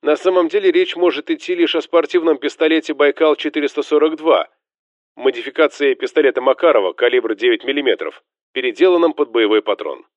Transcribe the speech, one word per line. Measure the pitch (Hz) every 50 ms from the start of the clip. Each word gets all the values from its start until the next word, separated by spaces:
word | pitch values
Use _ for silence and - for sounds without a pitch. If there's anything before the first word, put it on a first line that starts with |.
На | - 139 151
самом | 143 - 185 185 180 175 165
деле | - 208 196 190
речь | 165 180 185 175 -
может | 170 175 175 135 139 151 -
идти | 165 151 - - 180
лишь | 175 170 156 -
о | 170
спортивном | 143 - - 170 165 147 - 180 160 165 156 135
пистолете | - 147 - _ 165 156 160 160 151 - 151
Байкал | 135 147 143 139 - 160 156 147
четыреста | - - 156 147 156 147 143 - - 135
сорок | - 151 147 147 160 156
два, | 151 156 160 139 92 82 - _ _ _ _ _ _ _ _ _ _ _ _ _
модификации | - 120 131 127 120 113 - - - 160 143 - - 147 139 131
пистолета | - - 123 - - 147 135 120 -
Макарова | 127 135 131 - - 170 143 117 98 92 87
калибра | - - 120 123 127 113 110 107
девять | 101 110 123 117 104 -
миллиметров, | 123 139 143 139 127 101 - - 80 - - _ _ _ _ _ _ _
переделанном | 131 127 127 107 - 180 185 180 170 170 165 156
под | - 147 123
боевой | 110 117 113 104 110 107
патрон. | - - 101 - - 80 69 64 - _ _